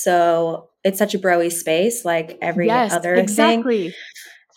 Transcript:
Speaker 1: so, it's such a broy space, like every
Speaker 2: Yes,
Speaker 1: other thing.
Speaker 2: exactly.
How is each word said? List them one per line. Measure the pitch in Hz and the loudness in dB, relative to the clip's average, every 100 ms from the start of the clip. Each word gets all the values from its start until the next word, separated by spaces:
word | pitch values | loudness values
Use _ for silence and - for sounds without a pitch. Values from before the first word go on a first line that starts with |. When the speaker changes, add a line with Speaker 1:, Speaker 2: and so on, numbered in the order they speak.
Speaker 1:
so, | 190 175 170 165 165 165 - _ | 0 2 4 2 0 -4 -12 _
it's | 196 190 | -4 -2
such | 208 | -2
a | 202 | 0
broy | 185 175 170 | 0 2 0
space, | 175 - 160 208 233 | -2 -2 0 0 -2
like | 175 165 165 - | -2 -2 -4 -8
every | 170 175 208 | -4 0 2
Speaker 2:
Yes, | 240 220 | 2 2
Speaker 1:
other | 170 170 180 | -2 0 0
thing. | |
Speaker 2:
exactly. | 202 208 226 233 247 226 175 - - - - - _ | 0 2 2 2 0 -2 -2 -10 -18 -20 -20 -20 _